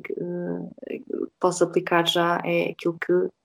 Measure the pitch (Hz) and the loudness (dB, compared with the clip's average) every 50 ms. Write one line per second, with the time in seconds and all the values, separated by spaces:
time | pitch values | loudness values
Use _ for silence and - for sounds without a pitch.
0 | - - - - 175 175 175 175 175 175 175 175 175 180 - - - - - - | -8 -8 -6 -6 -4 -4 -4 -4 -4 -4 -4 -4 -6 -8 -12 -12 -10 -8 -8 -8
1 | - - - - - - - _ - 180 175 - 175 170 - 180 175 - 175 170 | -6 -6 -4 -4 -4 -6 -2 _ 2 2 4 4 2 2 2 0 0 4 4 4
2 | 170 170 - 175 170 175 175 - - 170 170 170 175 175 170 - - 175 165 170 | 4 4 2 2 2 2 0 0 0 0 0 0 0 -2 -4 -4 -4 -4 -4 -2
3 | - - 180 180 185 185 - _ _ | 0 2 2 2 2 0 -4 _ _